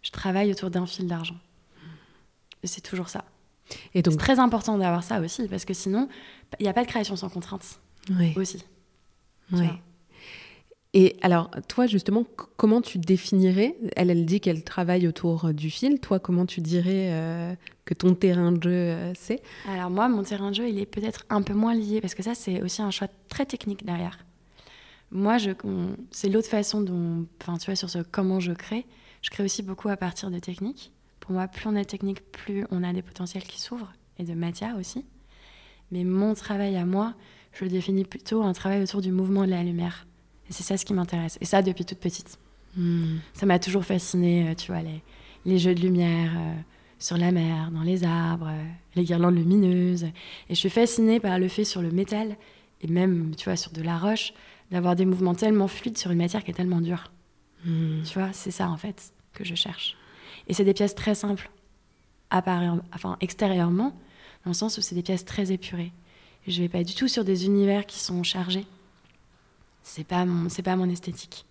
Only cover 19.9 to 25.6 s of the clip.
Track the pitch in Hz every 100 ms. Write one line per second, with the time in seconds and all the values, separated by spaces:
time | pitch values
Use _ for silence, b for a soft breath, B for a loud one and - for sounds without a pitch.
19.9 | 180 240 226 196 202 196 202 240 202 202
20.9 | - 214 214 - 208 196 202 226 233 208
21.9 | 214 190 - 190 233 - 180 185 - 208
22.9 | 185 196 - _ - 269 247 - 196 208
23.9 | 175 170 - - _ b b b b b
24.9 | b b 185 202 240 202 190